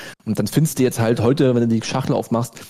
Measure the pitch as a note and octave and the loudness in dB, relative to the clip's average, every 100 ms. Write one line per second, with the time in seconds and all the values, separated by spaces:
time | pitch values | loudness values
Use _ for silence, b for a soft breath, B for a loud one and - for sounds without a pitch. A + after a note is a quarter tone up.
0 | B - A2 G2+ G#2 C#3+ D#3 - B2 - | B -12 -6 -4 0 0 0 2 0 2
1 | A2+ A#2+ A#2 C3+ C3+ A#2+ A#2 A2+ - B2+ | 0 2 2 4 2 2 2 0 -2 -4
2 | C3 A2 - A#2 A#2+ - | -2 -2 -2 -4 -4 -10